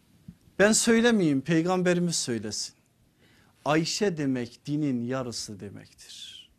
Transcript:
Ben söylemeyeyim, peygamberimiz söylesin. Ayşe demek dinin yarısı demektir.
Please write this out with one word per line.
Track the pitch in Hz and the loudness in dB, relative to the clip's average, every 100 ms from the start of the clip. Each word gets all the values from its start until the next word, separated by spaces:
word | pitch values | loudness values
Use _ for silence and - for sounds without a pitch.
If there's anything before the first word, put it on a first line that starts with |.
| _ _ - - _ - | _ _ -20 -20 _ 2
Ben | 202 | 4
söylemeyeyim, | 220 - 226 240 220 165 135 | 4 4 4 6 4 4 2
peygamberimiz | 135 165 170 185 180 175 175 165 | 2 0 2 2 2 2 0 -2
söylesin. | - 113 107 104 - - _ _ _ _ _ _ _ _ - | -4 -4 -6 -8 -10 -14 _ _ _ _ _ _ _ _ -2
Ayşe | 156 165 - 202 156 | 0 0 -2 -2 -2
demek | 139 127 120 - - | -2 -2 -6 -10 -6
dinin | 147 147 123 120 | -4 -2 -4 -4
yarısı | 131 123 110 - 101 | -6 -6 -10 -12 -12
demektir. | 101 107 104 - - - - - - | -14 -16 -20 -20 -20 -18 -18 -20 -20